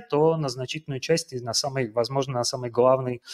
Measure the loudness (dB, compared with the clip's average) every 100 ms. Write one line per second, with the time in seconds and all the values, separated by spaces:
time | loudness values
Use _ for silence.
0 | 0 2 4 2 -2 -4 -8 -8 -8 -4
1 | 0 0 -2 -8 -6 -4 -2 -2 -2 0
2 | 0 0 -2 -2 -2 -4 -2 4 6 4
3 | 2 -6 -10